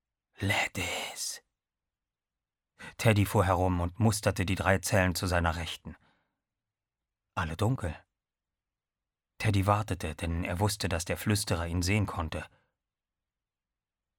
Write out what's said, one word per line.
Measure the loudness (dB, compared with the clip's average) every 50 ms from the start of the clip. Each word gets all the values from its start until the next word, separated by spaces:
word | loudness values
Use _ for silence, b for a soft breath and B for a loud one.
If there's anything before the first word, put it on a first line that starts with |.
| _ _ _ _ _ _ _ -2
„Leddes.“ | 0 0 2 0 0 -2 -4 -6 -6 -6 -6 -6 -8 -10 -10 -8 -8 -8 -8 -10 -14 _ _ _ _ _ _ _ _ _ _ _ _ _ _ _ _ _ _ _ _ _ _ _ _ _ B B B B B
Teddy | 0 2 4 4 4 4
fuhr | 4 4 2 4
herum | 4 4 4 2 2 2 2
und | 0 -2 0 2
musterte | 2 2 2 2 0 0 0 0 0
die | 0 0
drei | 2 4 4 4 2
Zellen | 2 2 2 4 4 4 2
zu | 0 0
seiner | 0 2 2 2 2 0
Rechten. | -2 -4 -8 -8 -10 -12 -14 -16 -16 _ _ _ _ _ _ _ _ _ _ _ _ _ _ _ _ _ _ _ _ _ _ _ _ _ _ _
Alle | -6 -6 -4 -2
dunkel. | 0 0 0 0 0 -4 -6 -8 -10 -14 _ _ _ _ _ _ _ _ _ _ _ _ _ _ _ _ _ _ _ _ _ _ _ _ _ _ -4
Teddy | -2 0 2 2 4
wartete, | 4 2 2 0 -2 -6 -6 -6 -6 -6
denn | -6 -4 -4 -2 -2 -4
er | -4 -2 0
wusste, | 0 0 0 -2 -2 -2
dass | -2 -2 -2
der | -4 -6 -2
Flüsterer | 0 0 0 0 0 -2 -2 -2 -2
ihn | -2 -2 0
sehen | 0 2 2 2 0
konnte. | 0 -2 -4 -6 -4 -6 -8 -8 -10 _ _ _ _ _ _ _ _ _ _ _ _ _ _ _ _ _ _ _ _ _ _ _ _ _ _ _ _ _ _ _ _ _